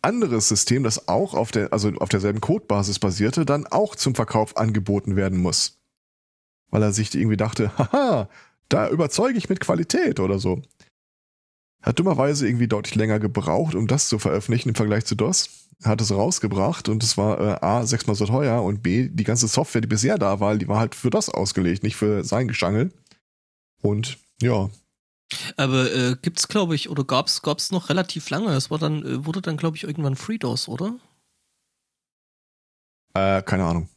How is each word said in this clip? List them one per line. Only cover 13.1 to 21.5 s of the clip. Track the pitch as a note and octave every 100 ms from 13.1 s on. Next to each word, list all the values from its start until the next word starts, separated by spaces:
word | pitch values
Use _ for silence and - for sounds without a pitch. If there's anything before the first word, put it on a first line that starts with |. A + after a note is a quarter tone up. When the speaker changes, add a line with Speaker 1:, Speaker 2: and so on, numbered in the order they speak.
| G#2+
Speaker 1:
gebraucht, | G#2 - E2 F2 D#3+ G2
um | A2
das | C3+ -
zu | A2
veröffentlichen | - F2 - A#2 B2+
im | A2
Vergleich | G#2+ G#2 -
zu | G#2+
dos. | A2+ F#3 - - _ _
Hat | A2 G#2+
es | A2
rausgebracht | G2 A#2+ F3+ G#2+ G2 G2+ E3+ -
und | A2
es | A2+ -
war, | G#2 G2+
äh, | G#2 F#2+ F2
A, | A#2 A2
sechsmal | A2+ - G#2
so | G#2
teuer | B2+ C#3+ A#2
und | F#2+ G#2
B, | F2+ G#2+ B2+
die | - G#2+
ganze | A#2 A2
Software, | - D#3 A#2
die | A2
bisher | G#2+ B2+ G3+
da | G2+ G2+
war, | G2+ G#2+
die | F2+
war | G#2
halt | A#2 -
für | B2
dos | - -
ausgelegt, | - G2